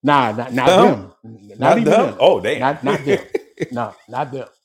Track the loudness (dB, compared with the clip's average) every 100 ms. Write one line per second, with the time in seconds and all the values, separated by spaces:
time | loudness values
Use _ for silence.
0 | 2 2 0 -4 -6 0 2 4 4 2
1 | -8 _ -20 -20 -20 -2 2 2 2 2
2 | 0 2 2 2 -2 -2 -4 -4 -4 -4
3 | -2 -4 -4 -10 -12 _ -10 -8 -8 -10
4 | _ -10 -8 -10 -14 _